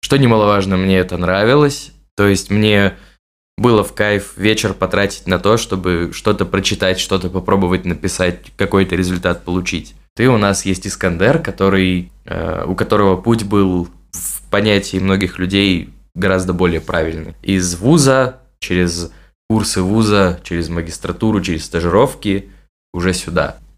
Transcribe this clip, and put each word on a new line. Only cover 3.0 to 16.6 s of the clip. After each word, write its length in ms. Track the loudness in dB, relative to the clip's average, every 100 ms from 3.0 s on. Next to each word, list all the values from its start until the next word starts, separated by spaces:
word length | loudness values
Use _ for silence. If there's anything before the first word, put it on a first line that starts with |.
| -20 _ _ _ _ 0
было 260 | 4 4
в 100 | 2
кайф 400 | -2 0 0 -4 -2
вечер 360 | 0 2 -2
потратить 540 | -2 -2 0 -2 -4 -2
на 120 | 0
то, 180 | 2 0
чтобы 540 | 0 -4 -2 -2 -2
что-то 320 | -4 -2 -2 -2
прочитать, 540 | -2 -2 0 0 -2
что-то 300 | -2 -4 -2
попробовать 560 | -4 0 0 2 0 -2
написать, 540 | -4 -6 -2 -2 -2 -12 -6
какой-то 400 | 0 2 2 0
результат 480 | -2 -2 -2 -4
получить. 520 | -4 -4 -4 -6 -10 -20 _ 0
Ты 120 | 2
у 80 | 4
нас 280 | 2 0 -2
есть 220 | -4 -4
Искандер, 520 | -4 -4 2 2 2
который, 720 | -2 -2 0 2 2 0 -4 -16 -10
э, 400 | -8 -6 -6 -6
у 100 | -4
которого 400 | 0 2 2 2
путь 280 | 2 0
был 440 | 2 2 2 0 -4 -10 _
в 300 | -12 -10 -12 -4
понятии 480 | 0 2 2 0 -2
многих 420 | 0 0 0 -2
людей 500 | -2 2 2 0 -4 -18 _ -4
гораздо 380 | 0 0 0
более 280 | 0